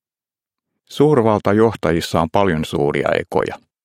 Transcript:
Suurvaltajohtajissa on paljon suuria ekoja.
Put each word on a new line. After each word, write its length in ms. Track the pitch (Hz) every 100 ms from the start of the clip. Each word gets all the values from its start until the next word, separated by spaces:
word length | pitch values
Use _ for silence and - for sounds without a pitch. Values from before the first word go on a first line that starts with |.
| _ _ _ _ _ _ _ _
Suurvaltajohtajissa 1400 | _ - 147 139 110 104 101 104 113 - 85 82 - 87
on 80 | 82
paljon 320 | 101 98 78
suuria 440 | 78 - 73 71 - -
ekoja. 480 | - - - - _ _